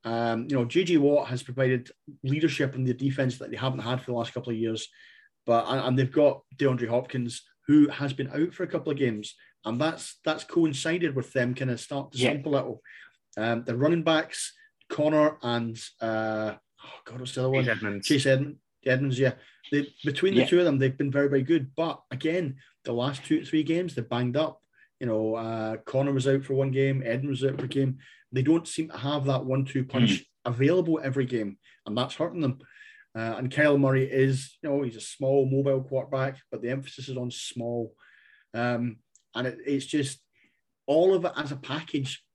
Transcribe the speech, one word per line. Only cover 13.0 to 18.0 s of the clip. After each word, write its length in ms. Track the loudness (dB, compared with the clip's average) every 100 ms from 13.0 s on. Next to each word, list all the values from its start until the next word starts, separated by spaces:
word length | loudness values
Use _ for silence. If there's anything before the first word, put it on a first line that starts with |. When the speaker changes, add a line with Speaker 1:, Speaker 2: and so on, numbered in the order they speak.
| -20 _ _ -4
Speaker 1:
Um, 260 | -2 -2 -2
the 100 | 0
running 280 | 2 2
backs, 500 | 4 2 0 -8 -10 -12 -20 _ _
Connor 480 | -2 2 4 4 2
and, 360 | -2 0 -2 -6 -14 _
uh, 540 | -2 0 0 -2 -4 -6 _ _
oh 160 | -20 -20
God, 160 | -16 -10
what's 140 | -8
the 80 | -2
other 80 | 2
one? 160 | 2 2
Speaker 3:
Chase 100 | 0
Edmonds. 320 | -2 -4